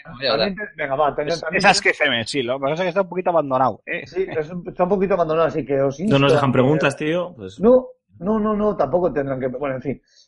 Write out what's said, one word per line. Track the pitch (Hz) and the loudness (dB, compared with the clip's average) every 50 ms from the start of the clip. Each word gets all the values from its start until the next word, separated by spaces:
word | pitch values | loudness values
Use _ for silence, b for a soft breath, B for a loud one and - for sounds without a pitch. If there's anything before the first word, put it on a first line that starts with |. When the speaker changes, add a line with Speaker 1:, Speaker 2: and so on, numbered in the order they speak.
| - 165 165 123 | -8 -16 -10 -4
Speaker 1:
Voy | 135 131 | -2 0
a | 110 | 0
hablar. | 110 110 202 | 0 0 -2
Speaker 2:
También | 190 196 208 - | -2 -6 -10 -10
te-, | - 151 151 | -8 -8 -6
venga, | 139 135 | -2 0
va, | 139 151 143 131 | 0 0 0 0
también, | - 147 156 | -2 -2 -4
Speaker 3:
Es, | 170 160 | -4 -4
Speaker 2:
también | - 160 175 185 | -4 -4 0 2
Speaker 3:
es | 185 | 4
Ask | 202 180 - - | 4 4 4 2
Speaker 2:
tenemos | 190 165 - | 0 0 2
Speaker 3:
F | 151 143 | 2 0
M, | 127 117 110 - | 0 0 -2 -2
sí, | - 143 120 | -2 -2 -2
lo | 117 127 139 | -2 -2 -2
que | |
pasa | 135 135 156 | -2 -2 0
es | 160 | 0
que | 190 180 | -2 0
está | 160 196 | 0 -2
un | 196 175 | -2 -2
poquito | 175 180 180 185 | -4 -4 -2 0
abandonado, | 175 165 147 139 131 131 131 123 98 - _ - | 2 2 2 2 2 2 2 2 0 -2 _ -8
¿eh? | 160 175 - | -8 -8 -8
Speaker 2:
Sí, | - - 185 190 180 | -6 -4 -4 -4 -2
es | 160 160 151 151 | -4 -6 -6 -6
un, | 180 180 170 180 | -8 -12 -10 -8
está | - - 180 | -4 -2 0
un | 175 | 0
poquito | 208 190 190 180 196 | 2 2 2 2 2
abandonado, | 180 170 156 156 165 165 147 | 2 0 0 2 2 0 0
así | 120 160 131 | 0 -4 -4
que | 113 139 135 | -2 0 0
os | 139 139 135 - | 0 0 -2 -2
Speaker 4:
No | 165 | 0
Speaker 2:
insto | - 139 139 | 2 2 4
Speaker 4:
nos | 139 139 120 | 6 4 4
dejan | 113 143 135 | 4 4 2
Speaker 2:
a | |
que | 120 | 4
Speaker 4:
preguntas, | 127 123 131 156 156 - 143 135 | 4 4 4 4 2 2 0 0
tío, | - 151 151 160 180 170 175 180 | 0 -2 -2 -2 -2 -2 -6 -8
pues | - 98 92 95 - | -12 -14 -14 -4 2
Speaker 2:
No, | 180 226 254 254 254 - - _ _ _ _ - | 4 6 6 6 4 0 -10 _ _ _ _ -8
no, | 170 196 220 220 | -4 -2 -2 0
no, | 208 220 214 | 0 0 0
no, | 208 208 214 202 - | 0 0 0 0 0
tampoco | 156 131 147 180 175 170 | 0 0 2 0 0 0
tendrán | 123 143 139 139 135 131 | 0 -2 -2 -2 -4 -4
que, | 127 131 | -4 -4
bueno, | 123 123 143 139 131 127 | -4 -4 -6 -6 -6 -6
en | |
fin. | - 143 123 b b b b b b | -6 -6 -8 b b b b b b